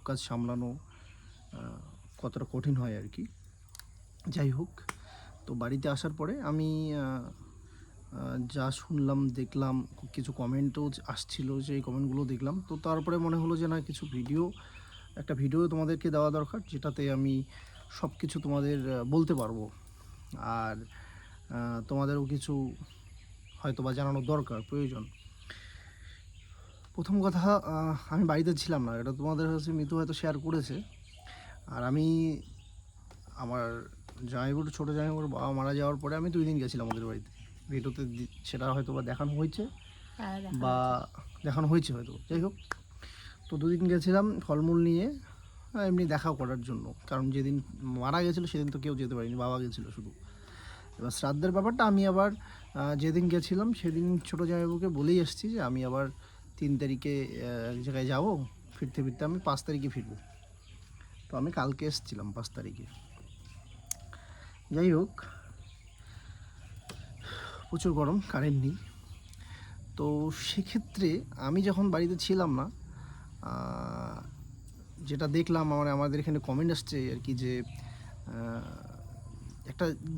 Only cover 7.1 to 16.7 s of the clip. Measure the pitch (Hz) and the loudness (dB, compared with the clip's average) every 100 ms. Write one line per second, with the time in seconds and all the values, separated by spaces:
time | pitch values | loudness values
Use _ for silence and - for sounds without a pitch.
7.1 | 131 120 - - - - - - - - | -2 -6 -12 -16 -18 -20 -20 -20 -20 -12
8.1 | 127 131 127 123 139 131 131 - 151 139 | -6 -2 -2 -2 0 -2 -2 -2 2 4
9.1 | 139 135 123 127 135 135 131 - - 139 | 4 2 0 -2 0 2 2 -2 -8 -8
10.1 | - 139 131 123 135 139 143 147 135 - | -6 -4 -2 0 2 2 2 -2 -4 -6
11.1 | 120 - - 131 135 135 139 135 131 139 | -8 -6 -4 -2 -2 0 -2 0 0 2
12.1 | 135 131 123 135 185 180 156 165 160 160 | 2 0 0 -2 -2 -4 -4 0 0 2
13.1 | 170 165 165 165 165 165 160 147 147 151 | 2 4 4 2 2 2 0 -2 -6 -4
14.1 | 127 123 151 180 - - - - - - | -4 0 2 2 -2 -14 -18 -18 -18 -14
15.1 | - 147 135 135 156 170 160 156 160 170 | -8 -4 0 4 4 4 4 2 2 2
16.1 | 147 151 151 147 226 - | 4 4 4 0 -4 -6